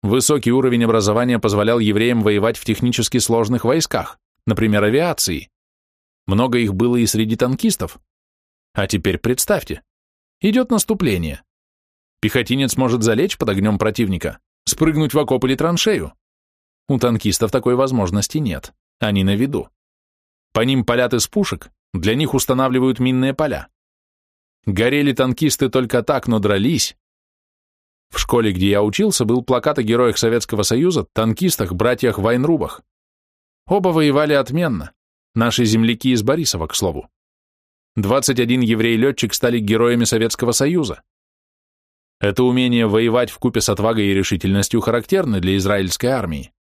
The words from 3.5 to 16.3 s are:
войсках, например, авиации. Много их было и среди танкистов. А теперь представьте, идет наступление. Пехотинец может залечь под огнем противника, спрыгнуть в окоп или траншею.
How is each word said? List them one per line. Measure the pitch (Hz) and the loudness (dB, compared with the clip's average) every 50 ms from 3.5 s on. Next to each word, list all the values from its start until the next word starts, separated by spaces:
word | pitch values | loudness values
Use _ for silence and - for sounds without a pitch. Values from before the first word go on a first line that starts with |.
| 123 120 - | -2 -2 0
войсках, | 113 131 165 156 - - 110 85 - - _ _ _ _ _ _ | 0 0 0 0 -2 -4 -6 -6 -8 -14 _ _ _ _ _ _
например, | - 107 98 110 110 104 104 101 | -2 0 0 2 2 2 2 2
авиации. | 107 113 143 165 175 151 - - - 87 76 95 _ _ _ _ _ _ _ _ _ _ _ _ _ _ _ _ | 2 2 2 0 0 -2 -2 -4 -4 -4 -6 -8 _ _ _ _ _ _ _ _ _ _ _ _ _ _ _ _
Много | - 95 104 123 127 120 123 | -2 0 0 2 2 2 0
их | 117 104 95 | 0 0 0
было | 92 117 123 123 | 0 0 2 2
и | 123 117 | 2 0
среди | 107 - 107 113 107 113 | 0 0 -2 0 0 0
танкистов. | - 123 123 131 - - 226 190 - 101 85 - - _ _ _ _ _ _ _ _ _ _ _ _ _ _ _ | -2 0 -2 -2 0 0 -2 0 -2 -6 -10 -10 -16 _ _ _ _ _ _ _ _ _ _ _ _ _ _ _
А | - 98 | -4 -4
теперь | - - 98 82 98 90 87 | -2 -2 -2 0 0 -2 0
представьте, | _ 113 127 123 - - 208 165 - - - - _ _ _ _ _ _ _ _ _ _ _ _ | _ -2 -2 -2 0 0 0 -2 -2 -8 -14 -14 _ _ _ _ _ _ _ _ _ _ _ _
идет | - 208 214 254 254 254 | 0 2 2 2 2 2
наступление. | 247 214 - - 220 196 180 139 101 90 82 78 71 - _ _ _ _ _ _ _ _ _ _ _ _ _ _ _ _ | 0 -2 0 -2 -2 -2 0 0 0 -2 -2 -6 -8 -10 _ _ _ _ _ _ _ _ _ _ _ _ _ _ _ _
Пехотинец | - 107 - 127 117 - 123 135 139 127 - | -4 -2 0 0 0 0 0 0 0 -2 0
может | - 131 123 120 123 107 | 0 0 0 0 2 2
залечь | 117 110 107 160 202 - - | 2 2 2 0 -2 -2 -4
под | - 110 | -2 -2
огнем | 101 95 98 107 104 98 | 0 0 0 0 0 0
противника, | 104 107 104 - 117 98 95 82 - 76 - - _ _ _ _ _ | 0 -2 0 -2 -2 -2 -2 -4 -6 -8 -10 -10 _ _ _ _ _
спрыгнуть | - - - 156 156 156 151 156 135 - | -8 -2 0 0 0 2 0 -2 0 0
в | 156 | 0
окоп | 147 - 131 127 131 | 0 0 0 0 0
или | 127 135 | 0 0
траншею. | 127 151 165 175 165 - 220 214 139 82 73 - _ _ _ | 0 0 -2 0 0 0 0 0 -2 -4 -8 -12 _ _ _